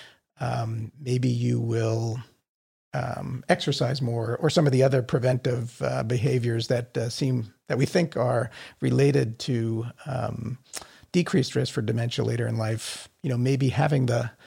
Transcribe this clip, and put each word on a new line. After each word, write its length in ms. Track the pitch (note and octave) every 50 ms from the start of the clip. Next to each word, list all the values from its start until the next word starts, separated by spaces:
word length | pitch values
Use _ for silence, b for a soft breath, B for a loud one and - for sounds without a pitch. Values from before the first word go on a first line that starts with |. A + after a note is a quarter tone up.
| B B B B B _ _ -
um, 540 | C3+ A#2+ B2 A#2 A2+ A2+ A2+ A2 A2 A2 -
maybe 300 | C#3 D3 B2 B2+ B2 B2+
you 320 | B2+ A#2 A#2+ A#2+ A#2+ A#2+ A#2
will, 640 | A#2 A#2 A2+ A#2 A2+ A2+ A2+ A2 A2+ A2+ A2+ B2+ - - _ _ _ _ _ _ _ _ _ _ _ _ -
um, 500 | C3+ - - - - - - C3 B2+ - -
exercise 520 | F#3 F3+ - D3+ C3+ - C3+ A#2+ C3+ C3
more, 360 | C3+ A#2 A#2 A#2 A2+ A2+ A#2+
or 120 | - - D3+
some 160 | - F3 D3+
of 60 | C#3+
the 100 | C3 B2+
other 220 | C3+ C3+ C3 C3 A#2
preventive, 800 | - - C3 A#2+ B2+ B2+ B2 - C3+ A#2+ A#2+ A2+ A#2+ - -
uh, 220 | C#3+ B2+ B2+ C3 B2
behaviors 640 | A2+ B2 A#2 A2 C3 B2+ B2+ A#2 A#2+ A2+ A#2 A2+ -
that, 280 | B2+ A#2+ A#2+ - -
uh, 120 | A#2+ A2+ A#2+
seem, 440 | - - D3 C3 B2+ B2+ A#2+ G2 - _ _
that 100 | - -
we 80 | A#2+ C#3
think 300 | - - F3+ E3+ - -
are 340 | - B2 B2 B2 A#2 A2+ A#2 B B B B B _
related 600 | - B2+ B2 C3 C#3 C#3+ C#3 C#3+ B2+ A2+ A2+ -
to, 480 | - - B2 A#2 A2+ A2+ A2+ A2 A#2 A#2+ - - -
um, 520 | C#3+ C3 B2 A#2 A2+ A#2 - - - B2+ - B B B B B B B B B B
decreased 420 | - F3 E3+ - - F3 C3+ - -
risk 200 | B2+ B2+ - -
for 80 | -
dementia 420 | A2 A2 A2+ A#2 A#2 A#2+ - - A2+
later 240 | A2+ A#2 A#2 A#2
in 100 | A2+ A2+
life. 520 | A2+ A2 A2 A2+ A2 - - - - - - _ _ -
You 60 | C3+
know, 80 | B2
maybe 300 | A#2+ B2 C3 C#3 C3 C3+
having 380 | B2+ - C3+ C#3 D3 D3 C#3 B2+
the, 260 | A#2+ A#2 A#2 B2 A2+ b b b